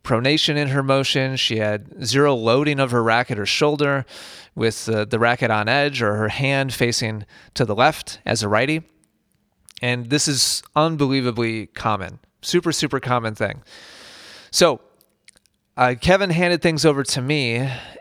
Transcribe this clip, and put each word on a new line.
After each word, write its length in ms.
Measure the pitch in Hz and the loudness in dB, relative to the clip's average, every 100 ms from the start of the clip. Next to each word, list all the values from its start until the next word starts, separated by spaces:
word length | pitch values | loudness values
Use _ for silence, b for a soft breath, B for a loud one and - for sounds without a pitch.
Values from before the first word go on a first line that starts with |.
pronation 520 | - - 127 156 - 147 | -2 0 2 2 2 0
in 140 | 143 | 0
her 120 | 139 | 0
motion. 540 | 135 135 127 143 131 131 | 2 2 2 0 0 -2
She 220 | - 110 | -2 0
had 480 | 107 107 - - 113 | 0 -2 -6 -10 -2
zero 280 | 131 147 | 2 4
loading 460 | 131 113 123 151 139 | 2 2 2 2 0
of 120 | 135 | 0
her 120 | 123 | 2
racket 340 | 113 113 123 113 | 2 2 2 -4
or 80 | 101 | -4
shoulder 600 | - 151 147 147 139 127 B B B B - | 0 0 2 0 0 -4 B B B B -2
with 300 | 113 - - | -2 -2 -2
the, 200 | 110 104 | -2 0
the 140 | 113 | 2
racket 320 | 117 123 120 | 2 2 0
on 160 | 107 107 | 0 2
edge 340 | 135 147 135 | 2 0 0
or 140 | 110 104 | 0 0
her 140 | 110 | -2
hand 440 | - 139 139 135 | -2 0 0 -2
facing 520 | 120 120 113 117 107 101 B B | 0 -2 0 -4 -6 -12 B B
to 120 | - 120 | -2 0
the 100 | 104 | 2
left 440 | 135 156 - - - | 2 2 -6 -8 -2
as 160 | 110 | -2
a 60 | 104 | 0
righty. 360 | 104 135 156 - _ _ _ _ _ _ _ - - | 2 2 -2 -6 _ _ _ _ _ _ _ -20 -8
And 280 | 123 123 117 | -4 -4 -2
this 180 | 147 151 | 0 0
is 360 | 135 - - - | 0 -2 -2 -4
unbelievably 920 | - 160 160 139 135 123 113 117 113 101 | 0 0 2 0 0 0 0 -2 -2 -8
common, 520 | - 113 104 92 - _ _ | -6 -2 -2 -4 -14 _ _
super, 300 | - 175 170 | -4 -2 0
super 300 | 151 151 135 | -2 -2 -4
common 340 | 127 123 113 107 | -2 -2 -2 -4
thing. 260 | 104 - B B B B B B B B B | -4 -6 B B B B B B B B B
So, 280 | - 175 123 - _ _ _ _ _ _ _ _ - | 2 4 2 -6 _ _ _ _ _ _ _ _ 0
uh, 180 | 127 123 | 2 2
Kevin 300 | - 190 196 | 2 4 2
handed 320 | 165 175 175 | 0 0 2
things 240 | 175 156 156 | 0 2 2
over 160 | 139 | 0
to 180 | 135 - | -2 -4
me, 460 | 127 151 123 117 135 123 B - | -2 -2 -2 -2 -4 -6 B -14